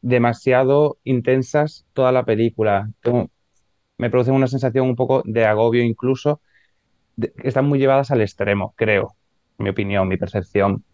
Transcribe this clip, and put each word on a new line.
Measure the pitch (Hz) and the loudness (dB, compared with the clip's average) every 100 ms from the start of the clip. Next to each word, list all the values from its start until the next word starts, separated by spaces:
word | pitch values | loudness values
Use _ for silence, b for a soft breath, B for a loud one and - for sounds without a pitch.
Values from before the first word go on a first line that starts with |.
demasiado | 123 123 120 113 - 127 131 139 147 - | 2 2 2 0 0 2 4 2 2 -2
intensas | - 127 120 131 127 151 151 - _ | -4 -2 0 0 0 -2 -2 -6 _
toda | - 127 | -2 0
la | 127 | 0
película. | 117 107 117 110 107 101 107 - | 0 0 0 0 0 0 -4 -6
Como, | 120 120 - _ _ _ _ _ _ _ | -2 -2 -4 _ _ _ _ _ _ _
me | 120 | -2
produce | 127 123 | 0 2
una | 135 131 | 2 0
sensación | 131 131 123 131 | -2 -2 0 -2
un | 123 | -2
poco | 127 131 - | 0 0 0
de | 113 110 | 0 2
agobio | 107 117 120 | 2 2 2
incluso, | 120 113 123 131 147 151 _ _ _ _ _ _ _ - | 0 -2 -2 -2 -2 -4 _ _ _ _ _ _ _ -8
de, | - | -8
que | - 135 | -6 -4
están | 131 139 | -2 0
muy | 143 | 2
llevadas | 135 135 131 | 2 2 2
al | 135 | 0
extremo, | 104 - 101 101 104 - | -2 -2 -2 -2 -2 -4
creo, | 110 101 104 _ _ _ _ _ | 0 0 -2 _ _ _ _ _
mi | 107 | -6
opinión, | 95 98 98 95 | -4 -4 -2 -2
mi | 92 | -2
percepción. | 90 104 92 104 98 98 - | -4 -6 -4 0 0 -2 -8